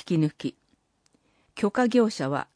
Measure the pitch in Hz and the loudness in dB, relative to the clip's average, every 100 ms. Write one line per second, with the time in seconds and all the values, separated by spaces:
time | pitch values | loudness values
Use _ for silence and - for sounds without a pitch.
0 | - 170 151 - 135 - _ _ _ _ | -2 0 0 -2 -10 -10 _ _ _ _
1 | _ _ _ _ _ - 202 - 247 247 | _ _ _ _ _ -4 -4 0 2 2
2 | 220 - 139 143 - | 2 0 -4 -4 -6